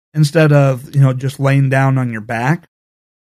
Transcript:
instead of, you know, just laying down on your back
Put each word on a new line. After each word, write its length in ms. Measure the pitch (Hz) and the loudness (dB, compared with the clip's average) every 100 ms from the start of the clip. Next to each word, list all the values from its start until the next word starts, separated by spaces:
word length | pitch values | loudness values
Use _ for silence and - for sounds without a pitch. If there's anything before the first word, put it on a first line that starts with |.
| _ | _
instead 380 | 156 151 160 156 | -2 0 2 4
of, 420 | 147 139 127 131 | 4 2 -2 -4
you 60 | 143 | 0
know, 120 | 135 | 0
just 280 | 127 135 - | 0 -6 -4
laying 280 | 135 139 135 | 0 0 0
down 300 | 131 135 131 | 0 0 0
on 140 | 123 | -4
your 80 | 113 | -8
back 480 | 107 113 123 170 - _ _ _ _ _ _ | -10 -6 -4 -4 -6 _ _ _ _ _ _